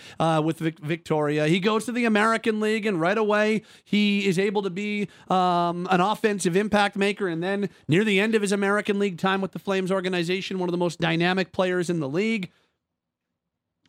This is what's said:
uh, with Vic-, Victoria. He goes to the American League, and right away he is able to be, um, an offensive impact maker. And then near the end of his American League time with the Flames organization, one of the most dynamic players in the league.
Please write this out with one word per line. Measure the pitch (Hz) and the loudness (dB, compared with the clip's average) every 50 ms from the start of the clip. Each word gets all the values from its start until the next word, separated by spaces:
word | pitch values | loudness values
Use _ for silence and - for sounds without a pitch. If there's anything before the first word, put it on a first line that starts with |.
| - - - - | -14 -18 -6 -2
uh, | 160 165 160 156 151 | 0 2 2 2 2
with | 160 156 - | 0 -2 -2
Vic-, | 160 160 160 - | -4 -6 -6 -6
Victoria. | 147 151 175 165 - - 165 151 151 147 151 151 151 | -6 -6 -6 -6 -4 -2 -2 0 0 0 0 0 2
He | 156 175 196 | 2 2 2
goes | 175 220 214 220 214 | 2 0 0 0 -2
to | - 226 | -2 -4
the | 247 240 | -2 0
American | 233 214 208 214 226 226 220 - 233 214 214 | 2 4 4 4 4 2 0 0 -2 -2 0
League, | 214 214 220 220 202 | 0 0 0 0 0
and | 220 196 165 | -2 -2 0
right | 160 175 208 226 | 0 0 0 0
away | 220 208 208 208 214 214 220 208 - - - - _ | 0 2 2 2 2 2 0 0 -2 -6 -20 -20 _
he | - - 208 208 208 202 202 196 | -2 2 2 4 4 2 2 2
is | 196 170 175 | 0 0 2
able | 196 214 196 208 190 | 0 0 0 -2 -4
to | 196 | -4
be, | 170 190 208 208 208 208 202 - - - - - | -4 -6 -6 -4 -4 -4 -4 -6 -8 -14 -4 -2
um, | 185 185 180 180 175 175 175 175 170 175 180 180 | 0 2 2 2 2 2 0 0 -2 -4 -2 0
an | 190 175 | 2 2
offensive | 180 208 214 - - 214 208 190 165 180 165 | 2 2 0 0 0 -2 0 0 -2 0 0
impact | 190 214 208 208 208 202 202 - | 0 0 2 2 2 2 2 0
maker. | 196 196 202 202 - 208 180 | 0 -2 -2 0 -2 -4 -4
And | 165 165 170 | -4 -4 -4
then | 190 202 202 202 - - _ _ | -4 -2 -2 -4 -6 -8 _ _
near | - 143 180 220 | 0 2 2 4
the | 220 202 190 | 4 2 2
end | 208 226 226 | 2 2 2
of | 220 | 0
his | 202 190 202 | 0 0 0
American | 202 202 196 202 208 208 - 202 202 | 0 2 2 0 0 0 -2 -2 0
League | 202 202 175 160 | 0 -2 -2 -2
time | - 190 190 196 190 | 0 0 0 0 -2
with | 185 - | -4 -8
the | 175 | -10
Flames | - 202 190 190 190 180 190 | -6 -4 -2 -2 0 0 -2
organization, | 190 180 185 185 175 170 165 185 190 180 - 196 185 | -2 -2 -2 -2 -2 -2 -2 -2 -4 -4 -6 -6 -4
one | 180 175 | -4 -2
of | 175 | -2
the | 180 | 0
most | 175 175 160 - | -2 -2 -2 -2
dynamic | 170 165 165 165 170 180 185 190 180 - - | -2 0 0 2 2 2 2 0 -2 -4 -2
players | - 185 185 180 180 175 156 | -2 0 0 2 -2 -2 -2
in | 175 165 | -2 -2
the | 147 131 | -2 -2
league. | 139 175 214 226 226 220 180 - _ _ _ _ _ _ _ _ _ _ _ _ _ _ _ _ _ _ _ _ _ _ _ _ _ _ _ | -2 -2 0 0 -2 -2 -4 -8 _ _ _ _ _ _ _ _ _ _ _ _ _ _ _ _ _ _ _ _ _ _ _ _ _ _ _